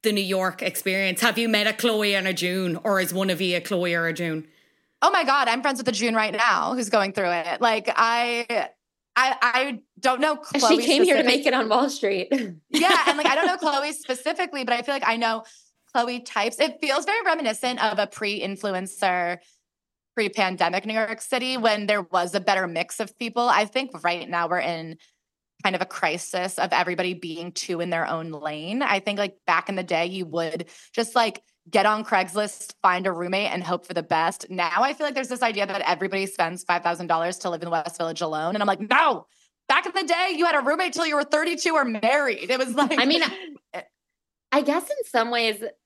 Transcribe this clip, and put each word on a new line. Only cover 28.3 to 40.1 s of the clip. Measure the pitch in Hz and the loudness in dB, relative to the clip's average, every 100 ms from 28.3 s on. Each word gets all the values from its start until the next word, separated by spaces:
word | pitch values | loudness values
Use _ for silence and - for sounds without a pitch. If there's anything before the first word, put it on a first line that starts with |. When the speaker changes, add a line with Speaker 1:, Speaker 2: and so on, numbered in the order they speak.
Speaker 2:
lane. | 156 151 151 160 226 | -8 -8 -8 -6 -4
I | 269 196 | 0 0
think, | 190 202 | -2 -2
like, | 202 - - | -4 -4 0
back | 165 - | 0 0
in | 196 | -6
the | |
day, | 175 165 170 | -2 -2 -2
you | 185 175 | -4 -6
would | 160 165 165 - - - | -4 -4 -6 -10 -14 -10
just, | - 226 254 | -4 0 2
like, | 226 - _ _ - | 0 -2 _ _ -2
get | 208 202 | 2 4
on | 214 220 | 2 2
Craigslist, | 196 185 190 208 - - - | 0 0 -2 -4 -6 -16 0
find | 190 180 190 | 2 2 0
a | |
roommate, | 170 175 190 202 | -2 -2 -2 -2
and | - | -4
hope | 175 175 - | -4 -4 -2
for | |
the | 175 | -6
best. | 165 160 165 190 - | 0 2 2 -2 -10
Now | 185 170 175 | -4 -2 2
I | 262 | 0
feel | 262 302 | 0 -4
like | 269 | -2
there's | 254 | -4
this | 247 | -2
idea | 233 202 196 | -2 0 -2
that | 196 | -2
everybody | - 175 190 196 190 | 0 0 0 -2 -4
spends | - 165 180 | -2 -2 -2
five | - 175 | -2 0
thousand | 175 170 175 | 0 -2 0
dollars | 165 170 180 | 0 0 -4
to | 190 | -6
live | 165 | -4
in | 170 | -2
the | |
West | 170 156 - | -2 -2 -4
Village | 165 165 | -4 -2
alone. | 170 156 160 208 | -4 -2 -2 0
And | |
I'm | 202 | 0
like, | 196 | 0
"No! | 208 254 320 196 - _ _ _ _ | 2 4 4 2 -6 _ _ _ _
Back | 269 359 | 2 2
in | 349 | -4
the | |
day, | 311 | 0